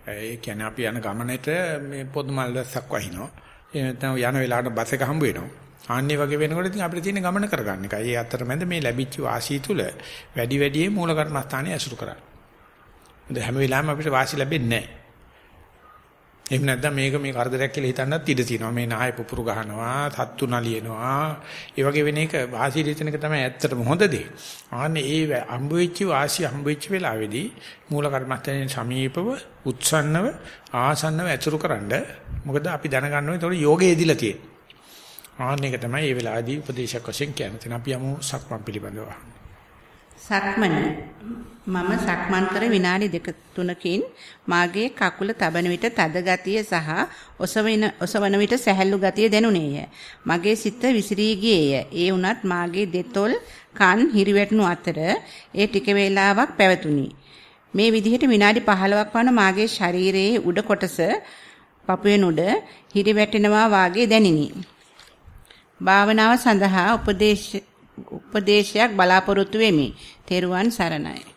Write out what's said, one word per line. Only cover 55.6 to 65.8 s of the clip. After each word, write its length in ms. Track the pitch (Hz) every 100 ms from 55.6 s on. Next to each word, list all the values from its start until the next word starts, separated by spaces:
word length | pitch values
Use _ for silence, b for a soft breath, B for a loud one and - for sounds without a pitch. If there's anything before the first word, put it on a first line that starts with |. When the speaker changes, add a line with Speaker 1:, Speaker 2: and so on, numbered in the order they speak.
| 208
Speaker 2:
ටික 200 | 196 196
වේලාවක් 640 | 202 196 196 196 202 277 -
පැවතුණි. 520 | 190 180 160 147 135 - B B B B _
මේ 180 | 185 220
විදිහට 340 | 220 214 240 277
විනාඩි 360 | 220 202 214
පහළොවක් 520 | - 196 196 202 214
වන 160 | 233 247
මාගේ 340 | 240 196 190 220
ශරීරයේ 720 | - 180 180 185 190 190 233
උඩ 180 | - 175
කොටස 360 | 208 202 185 - 170 403 B B B B B _ -
පපුවෙන් 360 | 185 202 202
උඩ 180 | 185 160 175 381 B B B
හිරිවැටෙනවා 800 | 202 196 214 208 214 208 214 220
වාගේ 380 | 202 185 185 240
දැනිනි. 400 | 220 208 156 147 - 185 _ _ _ - _ - - b b b
භාවනාව 520 | _